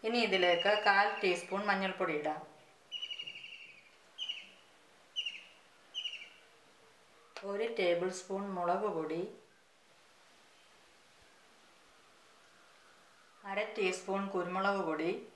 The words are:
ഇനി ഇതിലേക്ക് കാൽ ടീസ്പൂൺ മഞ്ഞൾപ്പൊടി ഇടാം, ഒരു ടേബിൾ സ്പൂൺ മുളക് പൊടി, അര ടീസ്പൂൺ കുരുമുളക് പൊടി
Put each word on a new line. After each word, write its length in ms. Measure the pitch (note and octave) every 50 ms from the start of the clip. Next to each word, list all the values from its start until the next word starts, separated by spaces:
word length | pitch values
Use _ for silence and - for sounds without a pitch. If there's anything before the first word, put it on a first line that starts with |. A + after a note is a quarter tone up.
| -
ഇനി 120 | A3 A#3 A#3+ A3+
ഇതിലേക്ക് 460 | G3+ F#3+ F#3 F3+ F3 F3 F3 - G3+ G#3+ G#3 G#3
കാൽ 200 | G#3 G3 G3 G#3 G#3 - -
ടീസ്പൂൺ 400 | G#3 F#3 F3+ E3+ - - F#3+ G3 G#3 G#3
മഞ്ഞൾപ്പൊടി 460 | G3 F#3+ G3 F#3 F#3 - F#3 E3 D3+ D3
ഇടാം, 200 | D3+ D3+ D3+ - - - - - - - - - _ - - - - - - - - - - - - - - - - - - - - - - - - - - - - - - - - - - - - - - - - - - - - - - - - - - - - - - - - - - - - - - - - - - - - - - - - - - - - - - - - - - - - - - - - - - - F#3+ G3
ഒരു 160 | G3+ G3+ A3+ A#3 A#3 -
ടേബിൾ 300 | F#3 F3 E3+ E3+ F3+ F#3 F#3 -
സ്പൂൺ 240 | - - F#3+ G3 G3+ G3+ F#3+
മുളക് 320 | F3 F3 F3 F3+ G3 G#3+ G#3 E3+
പൊടി, 260 | D#3+ D#3 D3 D#3+ E3+ F#3+ - - - - _ _ _ _ _ _ _ _ _ - - - - - - - - - - - - - - - - - - - - - - - - - - - - - - - - - - - - - - - - - - - - - - - - - - - - - - - - - - - - - - - - - - - - - - - G3
അര 140 | G3 F3 F3 - - A3+
ടീസ്പൂൺ 440 | G3 F#3 F3+ - - F#3+ F#3+ G3 G3 G3 -
കുരുമുളക് 480 | A3 F3 F3+ F#3 F#3+ G3 G3+ G3 G3 F3+ D#3+
പൊടി 240 | D#3 D3+ D#3+ E3+ A3 - - - -